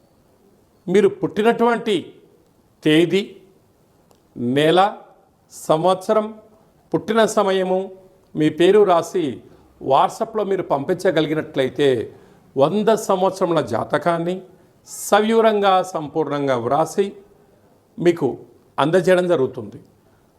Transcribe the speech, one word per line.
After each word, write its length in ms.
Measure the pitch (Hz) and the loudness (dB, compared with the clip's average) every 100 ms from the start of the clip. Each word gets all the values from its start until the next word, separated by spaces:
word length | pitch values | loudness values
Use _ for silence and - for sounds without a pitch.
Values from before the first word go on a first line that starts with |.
| _ _ _ _ _ _ _ _ - | _ _ _ _ _ _ _ _ -2
మీరు 200 | 190 196 | 2 2
పుట్టినటువంటి 1120 | - 190 202 214 233 233 233 226 180 - - _ _ _ _ _ _ | 0 -6 0 0 2 0 0 -2 -4 -4 -18 _ _ _ _ _ _
తేదీ, 520 | 156 156 170 185 214 - _ _ _ _ _ _ _ _ _ - | 2 4 4 2 -2 -12 _ _ _ _ _ _ _ _ _ -8
నెల, 560 | 120 131 156 170 202 226 - _ _ _ _ | -4 0 2 4 2 -2 -20 _ _ _ _
సంవత్సరం, 840 | - - 156 175 185 - 214 214 - - _ _ _ - | -12 -2 0 2 0 0 -2 -2 -10 -20 _ _ _ -6
పుట్టిన 300 | 160 156 226 | -6 -2 0
సమయము, 680 | 196 - 196 190 185 185 196 - - _ _ 156 | 2 2 0 0 0 -2 -4 -14 -20 _ _ -2
మీ 140 | 151 | -2
పేరు 320 | 156 175 208 | 2 4 6
రాసి 580 | 196 170 - 190 151 101 - - _ - | 6 4 0 -4 -4 -8 -16 -20 _ -12
WhatsApp-లో 640 | - 139 175 - 220 214 | 0 2 2 -2 -6 -4
మీరు 180 | 196 190 | -4 -4
పంపించగలిగినట్లయితే 1500 | - 143 139 180 190 160 151 156 147 147 131 131 143 120 98 - - _ _ 135 | -2 -4 -2 -2 0 0 -2 -4 -6 -2 -4 0 0 0 -4 -12 -20 _ _ 0
వంద 320 | 143 202 214 | 2 2 2
సంవత్సరముల 720 | 214 - 190 190 190 180 165 | 0 0 0 0 0 -2 0
జాతకాన్ని 800 | 127 214 - 151 175 170 170 190 - _ _ _ - | -2 -4 -2 -2 -2 -2 -4 -6 -10 _ _ _ -20
సవివరంగా 960 | - - 208 214 226 220 208 196 185 | -12 0 2 4 2 2 2 2 2
సంపూర్ణంగా 760 | 180 165 147 156 143 143 139 120 | 0 -6 -6 -4 -4 -4 -2 -2
వ్రాసి 560 | 117 139 165 - 202 - - _ _ _ _ _ _ - | 0 0 -2 -2 -4 -4 -20 _ _ _ _ _ _ -2
మీకు 400 | 175 170 131 - - _ _ - | 0 2 -2 -4 -14 _ _ -4
అందజేయడం 500 | 139 185 185 180 180 | 0 0 2 2 2
జరుగుతుంది. 480 | 165 127 - 107 - - _ _ _ _ | 0 -2 -6 -14 -18 -20 _ _ _ _